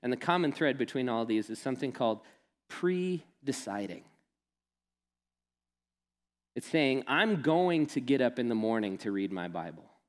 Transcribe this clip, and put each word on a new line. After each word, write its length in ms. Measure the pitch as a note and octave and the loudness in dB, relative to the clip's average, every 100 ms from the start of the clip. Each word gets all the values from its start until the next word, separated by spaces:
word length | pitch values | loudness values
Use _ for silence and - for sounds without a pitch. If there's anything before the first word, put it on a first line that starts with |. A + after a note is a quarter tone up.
and 100 | B2 | -2
the 60 | B2 | -2
common 340 | - F3 E3 | 2 2 2
thread 260 | C3+ D#3 C3 | 2 0 0
between 300 | A#2+ C#3 B2+ | -2 -2 -2
all 160 | A#2 | -2
these, 260 | A2+ A2 G#2+ | 2 0 0
is 80 | A2 | -6
something 320 | - B2+ C#3 | -6 -4 -4
called 280 | A#2+ A#2+ A2 - - _ _ _ | -2 0 0 -6 -20 _ _ _
pre-deciding. 1400 | - F3 F3+ F#3 F3+ - _ C#3 C3 - G2+ G2 - - _ _ _ _ _ _ _ _ _ _ _ _ _ _ _ _ _ _ _ _ _ _ _ _ - | -2 0 0 0 -2 -6 _ -6 -4 -4 -6 -6 -8 -16 _ _ _ _ _ _ _ _ _ _ _ _ _ _ _ _ _ _ _ _ _ _ _ _ -10
It's 120 | - | -2
saying, 380 | E3 C#3 C3 - | 2 4 2 2
"I'm 340 | C#3 A3 G3 | 2 2 2
going 440 | C#3+ D#3+ F3+ E3+ D3+ | 2 2 4 2 2
to 160 | - | -2
get 180 | B2 C3+ | 0 2
up 180 | B2 B2 | 2 2
in 120 | A#2+ | 0
the 60 | A2+ | 2
morning 420 | A2 A2+ G#2 F#2+ | 2 2 0 -4
to 160 | - | -4
read 180 | G2 G2 | -2 -2
my 160 | F#2 F2 | -2 -6
Bible." 380 | E2+ E2+ D#2+ - _ | -6 -8 -12 -18 _